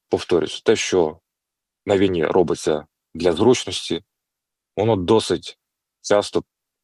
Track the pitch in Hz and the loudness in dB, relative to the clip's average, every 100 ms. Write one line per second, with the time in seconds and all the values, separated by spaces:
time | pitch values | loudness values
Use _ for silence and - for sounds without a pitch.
0 | - - - 85 80 - - 107 - 92 | -4 -4 0 0 0 -4 0 0 0 0
1 | 78 80 _ _ _ _ _ _ - 101 | 0 -2 _ _ _ _ _ _ -2 2
2 | 95 90 78 92 85 82 - 76 - _ | 2 0 0 0 0 -2 -2 -4 -6 _
3 | _ 80 87 80 110 123 - 92 - 82 | _ -2 -2 2 2 2 -2 -8 -6 -8
4 | _ _ _ _ _ _ _ - 110 104 | _ _ _ _ _ _ _ -2 0 0
5 | 87 110 - 85 - - _ _ _ _ | 2 2 2 -4 -6 -20 _ _ _ _
6 | - 104 101 85 - _ _ _ | 0 0 0 -6 -8 _ _ _